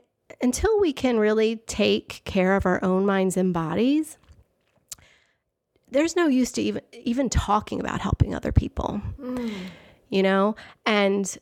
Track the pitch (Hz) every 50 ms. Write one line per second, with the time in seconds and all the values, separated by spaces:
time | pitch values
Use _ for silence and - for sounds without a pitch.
0 | - _ _ _ _ _ - _ - 247 247 - - 440 440 403 403 320 262 -
1 | - 254 240 220 214 214 214 220 220 220 226 220 - - - - 202 208 202 214
2 | - - - - _ - - 190 180 185 196 196 190 185 180 - - 185 185 190
3 | 196 202 196 190 190 190 180 185 185 185 175 170 160 156 160 196 233 262 285 311
4 | 311 - - _ _ _ - _ _ _ _ _ _ _ _ _ _ _ - -
5 | _ _ _ _ _ _ _ _ _ _ _ _ _ _ _ _ _ _ 240 277
6 | 311 330 - 359 349 302 254 254 247 - - 233 208 214 202 - - _ - 233
7 | - 240 233 262 277 214 - - - - 208 214 208 - 214 202 - - - -
8 | - - - - - - - - - - - - - - - - - - 196 208
9 | - - - - 285 247 254 247 240 226 208 190 180 185 170 - - - - _
10 | _ _ 220 190 190 190 190 196 196 214 220 - - - - _ _ 226 214 208
11 | 202 196 196 202 196 - - -